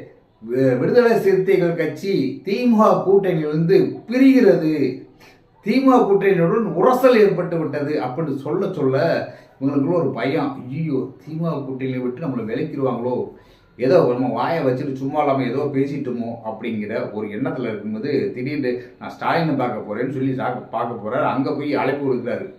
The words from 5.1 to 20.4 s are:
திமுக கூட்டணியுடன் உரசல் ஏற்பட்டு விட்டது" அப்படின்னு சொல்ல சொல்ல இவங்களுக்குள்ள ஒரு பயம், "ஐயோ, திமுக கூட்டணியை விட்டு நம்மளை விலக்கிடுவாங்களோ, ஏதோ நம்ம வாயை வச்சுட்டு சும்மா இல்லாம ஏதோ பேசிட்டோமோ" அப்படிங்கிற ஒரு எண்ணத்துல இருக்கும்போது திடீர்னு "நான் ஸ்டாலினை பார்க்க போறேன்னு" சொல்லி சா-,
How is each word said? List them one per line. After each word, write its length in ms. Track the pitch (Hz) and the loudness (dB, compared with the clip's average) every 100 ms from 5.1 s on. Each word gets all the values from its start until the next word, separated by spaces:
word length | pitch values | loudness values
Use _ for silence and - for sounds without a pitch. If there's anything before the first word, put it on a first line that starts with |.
| - - _ _ _ | -20 -20 _ _ _
திமுக 320 | 202 247 269 247 | 0 2 6 4
கூட்டணியுடன் 760 | 196 196 196 180 170 220 202 | 6 4 4 4 4 2 0
உரசல் 440 | 165 226 - 262 226 | 2 4 6 6 6
ஏற்பட்டு 400 | 196 165 170 170 | 6 4 -2 -2
விட்டது" 440 | 147 147 143 139 | -2 -4 -2 -2
அப்படின்னு 340 | 127 156 151 - | -4 -4 -6 -6
சொல்ல 380 | 147 175 190 | -4 -2 -2
சொல்ல 540 | - 131 135 165 127 - - - - | -2 0 2 0 0 -4 -14 -20 -4
இவங்களுக்குள்ள 320 | 135 139 135 | -2 0 0
ஒரு 180 | 175 - | 0 0
பயம், 540 | 113 127 156 139 135 123 | -2 -2 -2 -2 -6 -10
"ஐயோ, 440 | 156 160 127 - - | -6 -4 -4 -6 -10
திமுக 420 | - 160 165 147 131 | -12 -6 -4 -4 -6
கூட்டணியை 360 | 127 131 127 | -6 -6 -4
விட்டு 260 | 123 120 156 | -6 -6 -6
நம்மளை 180 | 120 110 | -6 -4
விலக்கிடுவாங்களோ, 840 | 139 151 139 131 117 123 117 101 - - _ _ - | -6 -6 -2 -2 -2 -2 -4 -6 -10 -20 _ _ -4
ஏதோ 360 | 127 175 123 | 4 4 4
நம்ம 200 | 123 135 | 0 -2
வாயை 320 | 117 135 165 131 | -2 -2 0 0
வச்சுட்டு 280 | 127 143 | -2 -4
சும்மா 260 | 131 135 151 | -6 -4 0
இல்லாம 240 | 147 135 | 0 0
ஏதோ 140 | 120 135 | 0 -2
பேசிட்டோமோ" 760 | 143 135 139 131 123 117 117 117 110 | -2 -2 -2 -4 -6 -6 -6 -8 -10
அப்படிங்கிற 680 | 104 117 110 104 - - | -8 -6 -6 -6 -6 -6
ஒரு 160 | 104 104 | -8 -8
எண்ணத்துல 340 | 104 147 139 | -6 -6 -4
இருக்கும்போது 680 | 117 104 107 107 147 143 - 123 | -6 -6 -8 -6 -4 -2 -2 -4
திடீர்னு 600 | 131 143 123 120 - - | -6 -4 -4 -4 -8 -16
"நான் 120 | 98 | -14
ஸ்டாலினை 460 | - 123 156 160 131 | -6 -2 0 0 -2
பார்க்க 220 | 123 107 | -2 -4
போறேன்னு" 340 | 101 107 131 | -6 -4 -4
சொல்லி 180 | 131 135 | -2 -4
சா-, 380 | 123 | -2